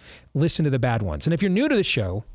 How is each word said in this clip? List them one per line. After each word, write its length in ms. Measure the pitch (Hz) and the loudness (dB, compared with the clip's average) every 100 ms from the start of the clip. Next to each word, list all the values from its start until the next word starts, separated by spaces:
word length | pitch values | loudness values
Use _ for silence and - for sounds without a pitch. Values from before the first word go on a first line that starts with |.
| - - - 135 | -18 -20 -6 0
listen 300 | 165 - 151 | 0 2 0
to 40 | |
the 80 | 127 | 2
bad 240 | 123 113 | 0 0
ones. 240 | 95 76 151 | -2 -2 -2
And 80 | |
if 80 | 170 | 0
you're 80 | 196 | 2
new 180 | 196 302 | 2 2
to 80 | 226 | 2
the 60 | |
show 440 | - 135 95 101 - | 2 0 0 -4 -8